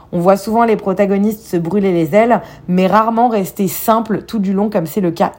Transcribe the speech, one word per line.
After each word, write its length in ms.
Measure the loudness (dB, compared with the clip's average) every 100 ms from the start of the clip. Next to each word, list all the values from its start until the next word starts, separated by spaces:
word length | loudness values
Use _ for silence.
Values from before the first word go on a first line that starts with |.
| -8
On 80 | -2
voit 160 | 2 2
souvent 300 | 2 0 2
les 100 | 0
protagonistes 720 | -2 0 0 2 0 -2 -4
se 80 | -4
brûler 380 | -2 0 0
les 200 | 0 2
ailes, 280 | 2 2 0 -2 -12 -4
mais 200 | 0 2
rarement 420 | 2 2 2 2
rester 400 | 0 -4 -2 -4
simples 540 | -2 0 0 0 -6
tout 160 | -4 -4
du 120 | -2
long 180 | -2 0
comme 160 | -2 -4
c'est 140 | -2
le 120 | -2
cas 200 | 0 -2